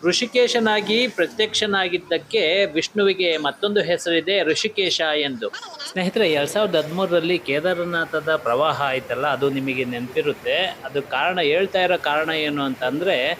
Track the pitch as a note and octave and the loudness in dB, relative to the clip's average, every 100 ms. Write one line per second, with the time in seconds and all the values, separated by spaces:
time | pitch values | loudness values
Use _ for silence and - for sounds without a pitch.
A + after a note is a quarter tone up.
0 | E3+ F3 A#3+ B3 A#3+ A#3+ A3 G#3+ G3 A3 | 2 0 0 2 4 4 2 2 2 2
1 | B3 - E3 - G#3+ - G#3+ G3 F#3 F3 | 2 0 -2 0 -2 0 0 2 0 -2
2 | - E3 D3+ A3 D#3+ F#3 G3 D3+ D3+ G#3 | -2 -4 0 0 2 2 2 0 -2 2
3 | G3 F#3+ F3+ D#3 C#3+ C3+ G#3 G#3 E3 E3+ | 2 2 2 2 0 0 0 0 2 0
4 | F3 E3 D#3+ G3 D#3 D3+ - - F#3 - | 2 0 2 0 2 0 -2 0 0 0
5 | D#3+ D3+ C#3+ B2 G#2+ - - - - F#3 | 0 0 -2 -4 -6 -8 -14 -14 -8 -4
6 | F3+ A3+ G3 D3+ C#3+ G#3 G#3 E3+ D3 F3 | -2 2 2 2 0 0 2 2 0 -2
7 | F#3+ F3 E3 F3 D3+ C#3+ E3+ F3+ F3 E3+ | 2 2 2 -2 0 -2 0 -2 -2 -2
8 | D#3+ D#3 D3+ D#3 C3+ A#2+ D#3 C#3+ C#3 C3 | -2 -4 0 -2 0 2 2 2 0 -2
9 | B2 A#2+ D3 C3 C#3 C3+ C3+ B2+ B2 A#2+ | -4 -2 -2 0 0 0 -4 -2 -4 -4
10 | B2+ D#3 D3 C3+ A#2+ C#3+ F#3 - C3+ C#3 | -4 -2 -2 -2 -2 0 -2 -6 -6 -6
11 | C#3 B2+ D#3 F3+ D3+ D#3 G3 F#3+ F3+ F3+ | -4 -2 0 0 2 2 2 0 2 2
12 | D3+ D3 D#3+ D#3+ D3+ D3 C#3 B2 B2+ C#3 | 2 0 0 -2 -2 -2 -4 -2 -2 -2
13 | F3+ D#3 C3+ F3 | 0 0 0 -4